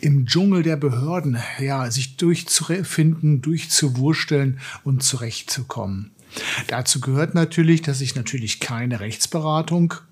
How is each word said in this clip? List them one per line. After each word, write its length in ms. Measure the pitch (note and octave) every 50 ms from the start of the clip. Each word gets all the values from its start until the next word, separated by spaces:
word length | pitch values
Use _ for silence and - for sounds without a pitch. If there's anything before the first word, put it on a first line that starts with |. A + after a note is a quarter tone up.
im 260 | - D#3 C#3+ C#3 B2+
Dschungel 360 | A#2+ - E3 F#3+ G3+ F#3+ F3+ D#3+
der 140 | D#3+ D#3+
Behörden, 600 | D3 C#3+ C#3+ B2 A#2 C3 D3+ E3+ F3+ E3 D3 B2 A#2 A2+ - - -
ja, 320 | C3+ C#3 C#3 C3+ C3 A#2+
sich 260 | A2+ B2+ C3 - -
durchzufinden, 1300 | - F3 E3+ F3 E3+ - - - - D#3+ - E3 F#3 F3+ - - - D#3 D#3+ D#3+ D#3 - D3+ D3+ C3+ C3+
durchzuwurschteln 1160 | D3 E3 D#3+ - - - - - C#3+ B2+ B2 C3 D3 D#3+ - - - D#3 C#3+ C#3 C3+ C3 C3 - - - - _
und 180 | C#3 C3+ B2+ -
zurechtzukommen. 1080 | - - B2 A2+ A2+ G#2+ - - - - - A#2+ - - A#2+ G2+ G2 G2 F#2+ G#2 G#2+ _ _ - _ - - - - - - A#2+ -
Dazu 320 | A#2 A#2+ B2+ - - C#3
gehört 340 | B2 C3+ C3 C#3 D#3 E3 -
natürlich, 480 | F3 E3 D#3+ - - E3 D#3+ E3 D#3+ E3
dass 180 | - C#3 C3
ich 140 | C#3 B2 -
natürlich 460 | C3+ A#2 - - C3+ A2+ G#2 - -
keine 400 | - - A#2+ A2+ A#2+ B2 B2 A2
Rechtsberatung 920 | G2+ G#2+ A2 - - - - E3+ D#3 D#3 D3+ D#3 D#3+ D#3+ E3+ F3 E3+ E3 - - - _